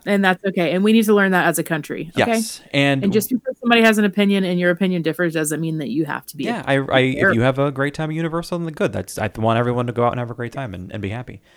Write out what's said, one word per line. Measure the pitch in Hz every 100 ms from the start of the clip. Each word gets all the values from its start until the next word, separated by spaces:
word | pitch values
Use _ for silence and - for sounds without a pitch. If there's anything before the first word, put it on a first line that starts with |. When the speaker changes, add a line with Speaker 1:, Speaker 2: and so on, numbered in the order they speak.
| -
Speaker 1:
And | 202
that's | 190 185 196
okay. | 185 165
And | 175
we | 208
need | 226 214
to | 208
learn | 190
that | 180 165
as | 170
a |
country. | 151 160 143 143 165 -
Okay? | 226
Speaker 2:
Yes. | 226 220 - -
And | 143 139 139
Speaker 1:
And | 196
just | 208 208
because | 254 - 262
somebody | 240 233
has | 226 214
an | 208
opinion | 196 202 196
and | 185 180
your | 180
opinion | 175 190 180
differs | 160 156 175
doesn't | 160 151 151
mean | 165 156
that | 143
you | 131 151
have | 123 -
to | 143
be |
Speaker 2:
Yeah, | 170 233 127
I, | 139
I, | 135 131
if | 131 131
Speaker 1:
fair. | 196
Speaker 2:
you | 113
have | 127 131
a | 143
great | 135 139 143
time | 156
at | 156
Universal, | 165 165 170 175
then | 165
good. | 147 196
That's, | 98 95 -
I | 107 -
want | 110 113
everyone | 123 123 123
to |
go | 120 120
out |
and | 123
have | 120
a | 120
great | 120
time | 139 127 90
and, | 90
and | 104
be | 98
happy. | 113 127 - _